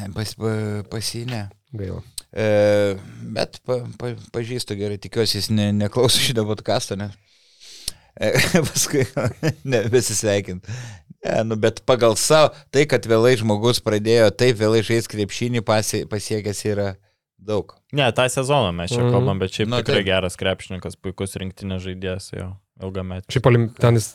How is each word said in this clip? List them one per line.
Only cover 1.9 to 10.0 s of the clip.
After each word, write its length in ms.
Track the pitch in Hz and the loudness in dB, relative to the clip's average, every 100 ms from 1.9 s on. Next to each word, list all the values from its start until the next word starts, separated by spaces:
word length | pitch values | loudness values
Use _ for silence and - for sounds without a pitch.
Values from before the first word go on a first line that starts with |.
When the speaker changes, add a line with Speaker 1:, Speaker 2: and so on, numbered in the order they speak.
| 90 - - - | -8 -12 -18 -12
Speaker 1:
E, 180 | - 110 104 104 104 101 98 98 117 117 | -2 2 4 6 4 2 -2 -8 -14 -10
bet 280 | 110 - - | -6 -6 -6
pa-, 180 | - 127 120 | -6 -6 -6
pa-, 200 | 110 123 113 104 | -10 -10 -10 -10
pažįstu 500 | 113 117 123 - 101 | -8 -6 -8 -6 -6
gerai, 220 | 104 101 | -6 -6
tikiuosi, 380 | 95 117 107 104 | -6 -2 0 0
jis 100 | 95 | 0
ne-, 220 | 107 101 | 2 2
neklauso 480 | 101 101 - 123 - | 2 0 2 2 4
šito 240 | - 120 107 | 2 0 -2
podcasto, 540 | 107 - 104 - 98 | -4 -2 -2 -2 -6
ne? 80 | 104 98 _ _ _ _ - - - - _ | -8 -10 _ _ _ _ -20 -12 -12 -12 _
E, 260 | - 107 131 - | -4 0 2 4
<laughs> 200 | 180 139 | 2 2
paskui, 380 | - - 147 127 - 113 - 156 - | -2 0 0 0 -2 -4 -2 -4 -4
ne, 200 | 120 120 107 | -2 0 2
besisveikint. 840 | 127 | 2